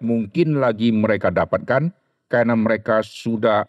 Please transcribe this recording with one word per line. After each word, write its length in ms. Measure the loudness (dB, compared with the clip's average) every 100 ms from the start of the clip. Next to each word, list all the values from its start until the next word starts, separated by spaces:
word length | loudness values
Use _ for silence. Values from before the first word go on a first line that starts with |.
mungkin 560 | -4 -2 -2 -2 0 2
lagi 320 | 0 0 0
mereka 400 | 2 0 0 0
dapatkan 560 | 0 0 -2 0 -2 -2 -6 _ _ _
karena 240 | 0 2
mereka 480 | 2 0 -2 0 0
sudah 640 | -2 -8 -6 -2 2 0